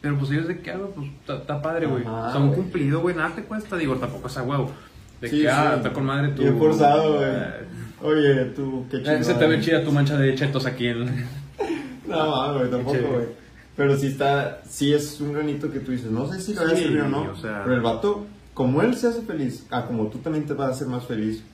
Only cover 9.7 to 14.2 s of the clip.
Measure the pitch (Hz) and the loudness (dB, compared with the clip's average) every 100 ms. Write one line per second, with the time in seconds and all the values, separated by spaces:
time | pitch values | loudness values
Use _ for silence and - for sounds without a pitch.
9.7 | 160 147 143 139 143 135 131 143 139 127 | 2 4 4 4 4 2 2 0 0 -4
10.7 | - 120 117 123 120 - - - - 349 | -2 -2 -2 -2 -4 -6 -10 -14 -8 -4
11.7 | 311 269 247 - 165 156 135 139 139 123 | -4 -8 -12 -4 0 0 0 0 0 0
12.7 | 123 123 135 117 123 117 - - - - | 0 0 0 2 0 -2 -8 -20 -20 -16
13.7 | - 139 139 135 135 | 0 2 2 0 0